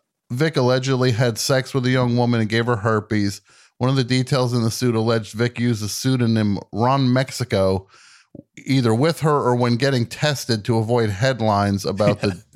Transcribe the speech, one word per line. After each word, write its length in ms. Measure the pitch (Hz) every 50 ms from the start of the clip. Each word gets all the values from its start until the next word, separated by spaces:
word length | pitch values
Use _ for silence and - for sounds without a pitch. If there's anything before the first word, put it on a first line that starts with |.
| _ _ _ _ _ -
Vick 260 | 120 123 156 160 156
allegedly 540 | 143 123 123 127 131 127 135 135 123 127 127
had 260 | 113 107 135 120 110
sex 380 | - - - 139 131 127 - -
with 100 | 135 123
a 60 | 127
young 260 | 127 131 123 120 120
woman 220 | 123 120 120 120 117
and 80 | 110 101
gave 160 | 113 117 117
her 120 | 123 120
herpes. 640 | 104 101 117 110 107 101 - 113 104 101 101 98 - - _ - - - _ _
One 140 | - 120 131
of 40 | 139
the 80 | 135 123
details 480 | 117 127 127 123 - 147 127 127 120 123
in 100 | 120 113
the 80 | 117
suit 240 | - - 127 123 113
alleged 380 | 113 110 117 113 117 107 - -
Vick 260 | 107 120 120 - 120
used 240 | 120 123 117 101 107
the 60 | 98
pseudonym 680 | - - - 131 131 123 120 113 113 110 107 104 101 - - -
Ron 420 | - 101 117 123 135 139 135 123 123
Mexico 720 | 127 135 - - - 117 - 113 98 95 95 95 90 - _ - - - - - - _ _ - - - _ _ - -
either 300 | - 131 135 120 113 110
with 240 | 117 143 165 160 -
her 100 | 143 160 147 139 104
or 120 | 123 123
when 200 | 120 123 120 120
getting 320 | 117 135 139 135 123 120
tested 580 | - - - - 151 143 - - - 117 107 101
to 120 | - 113
avoid 340 | 113 110 110 123 120 113 104
headlines 720 | 98 95 131 135 131 110 110 110 101 101 101 101 98 98 -
about 360 | 71 98 98 107 104 104 98
the 200 | - 104 90 - - _ -